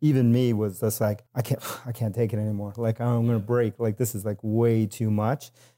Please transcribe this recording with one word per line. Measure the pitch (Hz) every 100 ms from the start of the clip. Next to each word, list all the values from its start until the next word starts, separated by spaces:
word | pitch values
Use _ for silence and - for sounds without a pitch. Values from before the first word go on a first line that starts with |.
Even | 151 131 120
me | 120 123
was | 107 104 90
just | 113 -
like, | 107 104 -
"I | 131
can't, | - 135 -
<sighs> | - 123
I |
can't | 113 110
take | 104 110
it | 104
anymore. | 107 101 101 107
Like, | 113 110
I'm | 120 117 117
gonna | 113
break. | 104 120 113 -
Like, | 113 101
this | 120
is, | 101
like, | 104 101
way | 110 110 117 113 104
too | - 110
much." | 104 110 139 - _ -